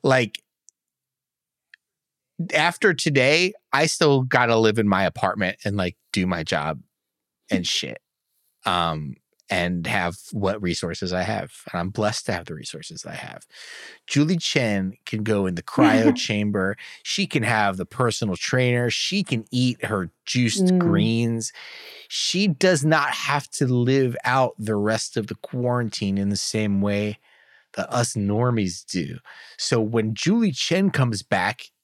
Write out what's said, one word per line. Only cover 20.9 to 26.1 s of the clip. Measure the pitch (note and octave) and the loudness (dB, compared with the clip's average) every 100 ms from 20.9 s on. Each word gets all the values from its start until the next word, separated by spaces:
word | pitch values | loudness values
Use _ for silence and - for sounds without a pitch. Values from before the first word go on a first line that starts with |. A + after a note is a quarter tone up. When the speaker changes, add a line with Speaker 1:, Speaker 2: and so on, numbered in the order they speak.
| - A2 A#2 A#2 A#2 A2 - - - - - - | 2 2 2 0 -2 -6 -12 -20 -18 -20 -20 -10
Speaker 1:
She | - - F3+ G3+ | -6 -2 0 0
does | D3 F#3 E3 | 2 2 4
not | D3+ D#3 C#3+ | 4 2 2
have | - - C#3+ - | -4 -2 -2 -2
to | - C3 | -2 0
live | B2 A#2+ C3+ B2+ A#2 | 2 2 2 2 0
out | B2 C3 B2+ - | 0 2 2 -2
the | A2 G#2 | -2 0
rest | G#2 A2 - - | 2 0 -2 -6
of | G#2 | -6
the | - | -10
quarantine | - B2+ B2 B2 A2+ - G2+ | -8 -4 -2 0 -2 -2 -2